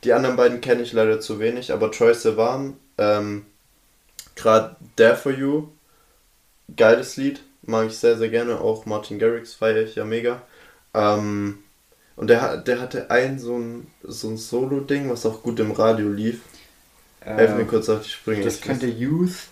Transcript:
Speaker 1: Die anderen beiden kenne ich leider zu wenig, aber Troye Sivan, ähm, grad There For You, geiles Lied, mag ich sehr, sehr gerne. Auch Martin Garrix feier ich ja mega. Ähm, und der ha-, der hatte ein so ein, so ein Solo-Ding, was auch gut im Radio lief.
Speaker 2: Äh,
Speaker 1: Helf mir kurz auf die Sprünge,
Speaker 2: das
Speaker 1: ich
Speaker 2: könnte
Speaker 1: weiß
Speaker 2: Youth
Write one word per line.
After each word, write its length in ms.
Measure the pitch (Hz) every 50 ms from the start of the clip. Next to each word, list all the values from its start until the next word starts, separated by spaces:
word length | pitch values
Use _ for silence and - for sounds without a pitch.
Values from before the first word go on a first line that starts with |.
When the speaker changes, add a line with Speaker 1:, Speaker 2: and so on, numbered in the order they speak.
| -
Speaker 1:
Die 100 | 123 117
anderen 240 | 123 131 127 123 123
beiden 220 | 123 120 120 120
kenne 220 | - 131 123 120
ich 100 | 120 117
leider 280 | - 113 110 110 110 107
zu 200 | - - 110 104
wenig, 320 | 107 113 120 123 123 -
aber 200 | - 104 110 107
Troye 240 | - - 120 117 117
Sivan, 600 | 117 - 113 107 107 113 120 127 135 139 139 139 - _ _ _ -
ähm, 480 | 104 104 104 104 104 104 104 104 104 _ _ _ _ _ _ _ _ _ _ _ _ _ _ - - - _
grad 400 | - - 113 110 - - - - _ - - _
There 220 | - 113 113 117 113
For 140 | - 143
You, 360 | 131 131 135 139 147 156 156 151 - _ _ _ _ _ _ _ _ _ _ _ _ _ _ _ _ _ _ - 76
geiles 400 | - 113 110 117 123 131 - -
Lied, 260 | - 135 139 139 - - _ _ _
mag 280 | - - 113 110 110 110
ich 80 | 113 -
sehr, 200 | - 120 117 113
sehr 120 | 113 110
gerne. 300 | 110 117 120 120 117 -
Auch 280 | - 107 110 107 - 110
Martin 320 | 107 104 - - 107 104
Garrix 340 | 110 113 117 117 - - -
feier 300 | - 110 110 110 110 110
ich 100 | 110 -
ja 100 | 107 107
mega. 380 | 107 113 117 117 120 123 123 - _ _ - - - _ _ _ _ _
Ähm, 640 | 110 107 104 104 104 104 104 104 104 101 101 101 101 - _ _ _ _ _ _ _ _ _ _ -
und 80 | - 110
der 120 | 120 117
ha-, 160 | 131 - - -
der 240 | - 123 123 120
hatte 280 | 127 123 - 127 - -
ein 280 | - 120 131 135 135 131
so 180 | 120 120 120 120
ein, 300 | 117 117 117 120 120 - _ _ -
so 240 | - 113 - - 110
ein 80 | 110
Solo-Ding, 760 | 110 - - - 123 131 131 143 139 139 - 139 139 143 135
was 160 | 120 113 -
auch 160 | 110 110 -
gut 160 | - 120 113 113
im 100 | 110 107
Radio 380 | - - 110 110 113 110 104 104
lief. 320 | 101 101 107 113 120 - - - - - - _ _ _ _ _ _ _ _ _ _ _
Speaker 2:
Äh, 80 | - - 107
Speaker 1:
Helf 200 | 107 113 110 107
mir 80 | 120 107
kurz 240 | - 117 107 - -
auf 140 | 110 107 -
die 60 | -
Sprünge, 340 | - - - - 110 104 98
Speaker 2:
das 120 | 101 101
Speaker 1:
ich 60 | -
Speaker 2:
könnte 260 | - - 135 127 131 123
Speaker 1:
weiß 60 | 113 110
Speaker 2:
Youth 360 | 123 135 151 170 180 180 180 - - -